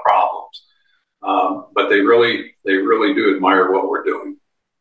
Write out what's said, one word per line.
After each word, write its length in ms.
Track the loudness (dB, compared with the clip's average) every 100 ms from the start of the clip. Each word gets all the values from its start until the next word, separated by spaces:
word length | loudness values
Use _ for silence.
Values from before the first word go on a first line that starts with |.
| 0
problems. 580 | 2 0 -4 -14 -20 _ _ _ _ _ _
Um, 440 | -4 -2 -2 -6 -6 -4
but 140 | 0
they 100 | 2
really, 560 | 4 4 4 0 -8 _
they 120 | -4 -2
really 380 | 0 0 2
do 220 | 0 0 0
admire 340 | 2 2 2
what 180 | 0 0
we're 160 | -4 -4
doing. 320 | -6 -10 -18 _ _ _ _